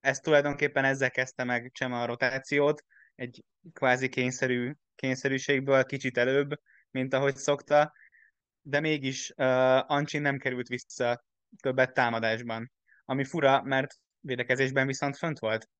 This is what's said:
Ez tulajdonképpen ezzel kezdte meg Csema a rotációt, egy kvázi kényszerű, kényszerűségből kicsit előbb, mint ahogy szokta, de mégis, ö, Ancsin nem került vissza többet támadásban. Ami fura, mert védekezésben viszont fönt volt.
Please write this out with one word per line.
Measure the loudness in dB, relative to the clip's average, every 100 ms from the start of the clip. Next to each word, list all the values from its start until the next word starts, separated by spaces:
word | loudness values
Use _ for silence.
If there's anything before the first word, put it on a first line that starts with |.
Ez | -2 -2
tulajdonképpen | 4 4 4 -2 -2 2
ezzel | 0 2 -2
kezdte | -2 -6 -6
meg | -4 -4 -6
Csema | -8 -6 -4
a | -4
rotációt, | -2 -2 -2 -2 2 2 0 _ _ _
egy | _ -14 -14 -20 _ -20
kvázi | -2 2 2 0
kényszerű, | -2 -4 -2 -2 -2 -4 -10 _
kényszerűségből | -8 -6 -4 -2 -4 0 -2 2 2
kicsit | 2 -4 -4 0
előbb, | 2 0 -2 -8 _ _ _
mint | -6 -2
ahogy | 0 0 -2
szokta, | -2 -4 4 4 4 _ _ _ _ _ _ _
de | -4 -2
mégis, | 0 -2 -2 -6 -12 0
ö, | 2 4 6 4 2
Ancsin | -2 -2 -2
nem | -2 -2
került | -4 -6 -8
vissza | -10 -10 -4 -2 -2 _ _ _ -6
többet | -4 2 2
támadásban. | 2 0 2 -2 -2 -4 -8 -10 _ _ _
Ami | -6 -6
fura, | -4 2 4 4
mert | 2 -2 -2 -10 _ _
védekezésben | -8 -6 -2 0 2 0 -2
viszont | -2 -4 -4
fönt | -6 -4
volt. | -2 -4 -6